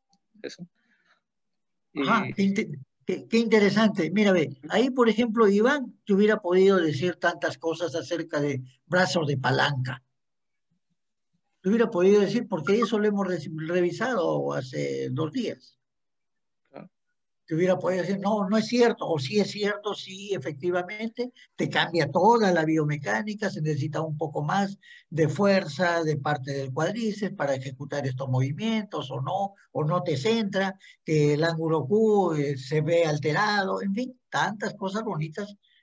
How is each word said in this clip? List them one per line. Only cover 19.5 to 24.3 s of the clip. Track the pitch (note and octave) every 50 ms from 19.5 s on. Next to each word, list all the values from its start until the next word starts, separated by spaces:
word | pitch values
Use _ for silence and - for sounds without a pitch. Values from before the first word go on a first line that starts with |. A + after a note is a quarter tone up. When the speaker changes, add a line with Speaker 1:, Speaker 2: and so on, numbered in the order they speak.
| - G#3 G#3 G3+ G#3 G#3 - G#3 G3
Speaker 2:
sí, | - - F#3+ F#3+ F#3+ G3+ G#3 G3
efectivamente", | - - F3 D#3 B2+ C3 F3 F3 F3+ F3+ F3+ G#3 G#3+ A3+ A3+ - - A#3+ B3+ - _ - _ _
te | - E3+ -
cambia | - D3+ D#3+ E3 E3+ E3+ D3 B2+
toda | C#3 F3+ F3 G#3+ A#3+ A#3 G#3+ F#3+ F3+
la | E3 D#3
biomecánica, | D#3 D#3 D#3+ D3+ D3 D3 C#3+ D3 G3+ G#3+ A3 G#3+ G#3+ G#3 G#3 G#3 G3
se | G3 -
necesita | D#3 D#3 D3+ B2+ C3+ D#3 - D#3
un | D#3+ D#3+ D3+ D3+
poco | E3 D3+